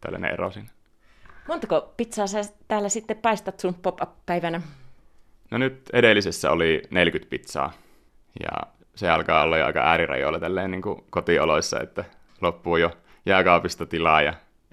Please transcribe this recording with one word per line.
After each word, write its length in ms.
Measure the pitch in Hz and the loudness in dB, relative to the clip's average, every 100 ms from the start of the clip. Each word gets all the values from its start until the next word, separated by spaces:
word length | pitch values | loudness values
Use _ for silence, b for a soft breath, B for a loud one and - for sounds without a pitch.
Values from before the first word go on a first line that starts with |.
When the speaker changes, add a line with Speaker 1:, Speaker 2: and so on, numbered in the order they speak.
Speaker 1:
tällainen 320 | - 90 92 | -12 -8 -6
ero 180 | - 92 | -4 -6
siinä. 180 | 101 107 _ _ _ b b b b - | -8 -20 _ _ _ b b b b -10
Speaker 2:
Montako 460 | 330 - 160 - - | -8 -2 -4 -4 -8
pizzaa 300 | 233 220 196 | -8 -4 -4
sä 140 | 208 208 _ - | -4 -8 _ -6
täällä 200 | 214 202 | -4 -2
sitten 280 | 214 220 214 | -6 -6 -2
paistat 440 | 233 214 - - | -2 -2 -4 -6
sun 140 | 180 | -6
pop-up-päivänä? 840 | 175 185 185 - - - 175 170 170 151 B B B B B B _ - | -4 -6 -4 -8 -10 -6 -4 -4 -6 -10 B B B B B B _ -8
Speaker 1:
No 80 | 117 | -2
nyt 320 | 131 131 - | -2 -4 -2
edellisessä 580 | 123 117 104 98 - 73 | 4 6 6 2 -2 0
oli 320 | 85 82 80 - | 2 2 0 0
neljäkymmentä 400 | 92 85 78 - | 2 2 0 -6
pizzaa 420 | 65 - 76 69 - b b b b _ - | -10 -8 -6 -6 -8 b b b b _ -14
ja 100 | 50 - - _ _ | -10 -8 -10 _ _
se 160 | - 90 | -4 0
alkaa 320 | 82 82 80 | 2 4 4
olla 160 | 80 80 | 4 2
jo 80 | 69 | 0
aika 140 | 80 | 2
äärirajoilla 600 | 73 82 78 65 71 82 | 2 2 2 -2 -2 -2
tälleen 300 | 85 92 95 | -4 -4 -4
niin 120 | 92 | -6
kuin 220 | 104 - - | -8 -10 -8
kotioloissa, 680 | - 87 80 80 78 - 60 | -6 0 2 2 0 0 -6
että 240 | - - 85 - _ - | -8 -10 -12 -14 _ -4
loppuu 360 | 87 - 87 82 | -4 -4 -2 2
jo 200 | 85 - b b - | 0 -2 b b 2
jääkaapista 600 | 95 90 85 85 - 80 | 4 6 4 2 -8 -6
tilaa 360 | 82 82 78 | -2 2 4
ja 120 | 76 - _ _ _ | 2 -2 _ _ _